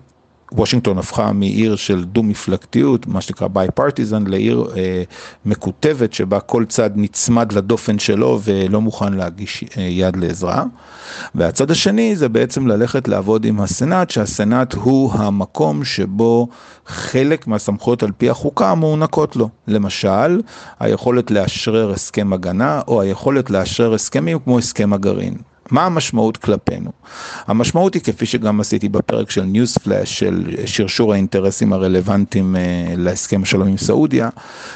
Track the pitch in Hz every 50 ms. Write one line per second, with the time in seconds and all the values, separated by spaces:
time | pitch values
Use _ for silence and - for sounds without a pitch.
0 | - _ _ _ _ _ _ _ _ _ - - 110 - - 123 117 107 98 92
1 | 87 - - - 107 107 104 101 101 98 101 104 110 110 104 101 - - 101 92
2 | 87 87 98 113 113 107 104 - - - 95 90 - - - - 139 143 131 117
3 | - - 98 95 92 - 92 - 101 98 95 101 95 95 - - 135 143 139 -
4 | 120 107 110 107 104 98 95 98 107 113 120 120 113 - - 95 92 92 92 90
5 | 90 - - - - - - - - 104 104 - - 95 92 - - 151 156 131
6 | 120 107 - - 107 95 101 101 - - - 120 113 107 - - 117 107 101 104
7 | 104 101 - - - - 117 120 117 107 104 104 95 98 117 110 - - 107 104
8 | - - 104 101 120 127 123 107 101 107 98 98 95 92 101 107 110 110 104 -
9 | 110 101 98 95 92 87 85 95 104 95 - - - - - 107 95 90 87 90
10 | 92 92 90 92 85 85 87 92 92 87 - 131 156 254 240 - - - - -
11 | - - - - - - - - 87 82 - - 135 143 165 - - 196 202 220
12 | 233 226 208 175 151 120 110 117 120 120 - 139 135 123 107 104 117 120 - 135
13 | 127 - 101 98 95 101 110 110 110 113 110 104 101 95 - - 127 147 180 185
14 | 180 175 - - 104 101 - - 104 104 117 123 131 123 - - - 123 135 135
15 | 135 127 - 107 107 104 101 101 92 - - - 151 156 147 147 139 - - -
16 | 98 95 95 104 113 117 117 120 120 120 - - - - - - _ - - -
17 | - - - 127 135 147 160 151 - 110 110 104 - - 104 104 - - 120 120
18 | - 104 98 - 117 120 127 - - 147 - - - 190 180 165 160 156 151 151
19 | 156 156 - 156 151 147 - - 117 110 - _ _ - 104 107 101 98 - -
20 | - 101 95 101 123 160 175 202 226 - - - - - - - 113 110 107 -
21 | - 127 123 123 117 - 110 101 92 87 - - - 117 107 113 110 101 95 87
22 | - - - 107 104 101 95 92 87 87 90 95 120 143 151 143 - - 120 113
23 | 95 98 95 - - - 139 139 123 - 104 95 92 87 - - 117 117 110 104
24 | - - - 135 160 165 165 156 135 131 123 120 117 - - - 107 104 101 98
25 | 98 98 98 98 95 95 90 - - - _ _ - - 123 135 170 185 175 160
26 | - - - 113 110 110 107 - - - 104 92 - - - 92 92 - - _
27 | - - - - - - - - - - 107 113 120 - - 165 185 196 - 180
28 | - - 104 - 123 113 - 120 113 107 104 104 104 - 107 104 104 104 101 107
29 | - - 113 113 107 - - - 95 95 98 110 123 120 - - - 98 101 98
30 | 98 - - - 104 95 92 92 92 90 87 - - 98 - - 104 95 - -
31 | 120 107 104 98 95 95 - 98 95 98 95 - 113 104 98 95 95 92 92 92
32 | 90 101 101 101 101 - - 98 95 92 92 92 90 90 87 87 87 87 87 87
33 | 87 87 92 - - - - 101 95 - - 98 95 98 95 98 - - 107 127
34 | 151 147 131 123 117 117 - - - - - - - - -